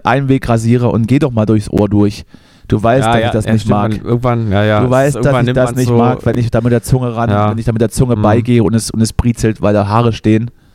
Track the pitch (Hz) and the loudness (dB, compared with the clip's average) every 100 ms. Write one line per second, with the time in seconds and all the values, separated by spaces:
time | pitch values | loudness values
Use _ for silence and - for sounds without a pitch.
0 | - 131 139 135 - 117 113 120 120 107 | -2 0 0 0 0 0 2 0 2 0
1 | 110 135 143 113 107 110 107 90 104 104 | 2 0 0 0 0 0 0 0 0 2
2 | 104 98 - - _ _ - 110 110 127 | 0 -2 -14 -20 _ _ -4 -2 2 0
3 | 113 117 113 113 107 110 - 104 110 104 | 2 0 0 0 0 -2 0 -2 -2 -4
4 | - 120 123 120 113 98 107 107 123 127 | -4 -2 0 -2 -2 0 2 2 2 2
5 | 139 131 123 131 120 123 127 120 123 120 | 0 0 0 0 0 0 0 0 0 2
6 | 120 127 - 117 117 117 120 120 - 131 | 2 0 -2 -2 0 0 2 0 0 -2
7 | 123 113 117 101 104 110 113 113 113 - | -2 -4 -2 0 0 -2 -2 0 0 0
8 | 127 113 107 107 117 120 107 113 - - | 0 0 2 2 2 2 2 0 -2 -2
9 | 110 - 123 113 113 110 101 104 101 110 | -2 0 -2 0 -2 -2 0 0 0 0
10 | 120 110 107 110 117 - _ | 0 0 0 0 0 -10 _